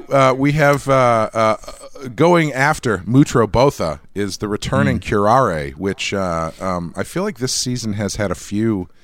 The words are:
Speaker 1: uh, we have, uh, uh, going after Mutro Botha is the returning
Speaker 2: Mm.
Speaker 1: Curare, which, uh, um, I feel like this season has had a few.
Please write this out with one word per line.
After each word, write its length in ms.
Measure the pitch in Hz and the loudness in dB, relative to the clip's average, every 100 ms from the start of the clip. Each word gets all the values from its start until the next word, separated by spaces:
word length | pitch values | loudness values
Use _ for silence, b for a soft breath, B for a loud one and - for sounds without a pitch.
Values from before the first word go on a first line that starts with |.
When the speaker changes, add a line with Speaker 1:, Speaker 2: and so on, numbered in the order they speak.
| - | 2
Speaker 1:
uh, 220 | 139 131 | 4 4
we 200 | 131 143 | 4 0
have, 360 | 147 143 143 139 | 2 4 2 2
uh, 400 | 135 123 117 107 | 2 4 2 0
uh, 220 | 117 110 107 - - - - 131 | 2 0 0 -6 -18 -18 -16 -8
going 380 | 107 160 175 151 | 2 4 4 2
after 500 | 127 139 156 127 95 | 0 0 0 -2 -2
Mutro 440 | 92 127 151 135 104 | 2 4 4 2 2
Botha 500 | 110 139 - 87 73 - | 2 2 2 -4 -6 -10
is 240 | 98 101 - | -8 -6 -6
the 80 | - | -6
returning 540 | 104 - 135 139 120 | -6 -2 0 0 -2
Speaker 2:
Mm. 20 | |
Speaker 1:
Curare, 720 | - 104 104 127 120 80 71 | -2 0 4 4 2 -2 -6
which, 420 | 71 95 95 - | -6 -6 -4 -4
uh, 380 | 101 92 82 80 - | -4 -2 -2 -4 -6
um, 320 | 92 90 85 - | -6 -4 -6 -8
I 60 | |
feel 220 | 98 170 | -6 -6
like 140 | 208 151 | -6 -4
this 140 | 127 | -4
season 420 | - 131 123 110 | -4 -4 -4 -4
has 200 | 101 101 | -4 -4
had 160 | - 101 | -4 -4
a 60 | 87 | -6
few. 520 | - 101 113 101 87 b | -6 -2 0 -2 -6 b